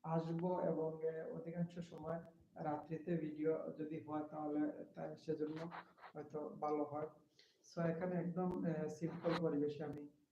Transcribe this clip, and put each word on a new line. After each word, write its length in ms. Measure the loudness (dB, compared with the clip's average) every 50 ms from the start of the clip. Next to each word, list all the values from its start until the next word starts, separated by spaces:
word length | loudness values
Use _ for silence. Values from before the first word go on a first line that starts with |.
| 0
আসবো 560 | 4 2 2 4 2 2 2 4 2 4 4
এবং, 380 | 4 4 4 4 2 0 0 0 -2
এ, 200 | -2 0 -2 -6 -4
অধিকাংশ 480 | -6 -6 -6 -4 0 0 -2 0 -2 -8
সময় 400 | -8 -8 -10 -8 -4 -2 -2 -2 -4 -10 -18 -20 -20 _ _
রাত্রিতে 640 | -4 -2 0 -2 -2 -2 -4 -4 -4 0 0 0
ভিডিও 540 | 2 2 -2 -2 2 4 4 4 2 0 -4 -4
যদি 220 | -4 -4 -4 -4 -6
হয়, 240 | -4 -2 -2 -2 -2 -2
তাহলে 540 | -4 -4 -2 0 2 4 2 2 0 -4 -10 -10 -8
তাই 200 | -8 -6 -6 -6
সেজন্য 540 | -6 -2 -2 0 0 0 -2 -2 -4 -6 -6 -6 -10 -12 -14 -20 -20 -20 -12 -10
হয়তো 420 | -10 -10 -6 -4 -4 -4 -4 -4 -2
ভালো 220 | 0 2 2 2 2
হয়। 240 | 0 0 -4 -4 -6 -8 -16 -20 _ _ -20 -20 -20 _ _ _ -8 -2
So, 60 | 2
এখানে 340 | 2 2 4 2 0 2 2
একদম, 500 | 2 2 2 2 2 2 2 2 2 2
এ, 240 | 2 2 2 0 -2
সিম্পল 420 | -2 -2 -4 -4 -4 0 2 2 4 4
পরিবেশে 420 | 4 4 6 6 4 4 2 0 -4
আমি 240 | -4 -4 -6 -8 -12 -14 _ _ _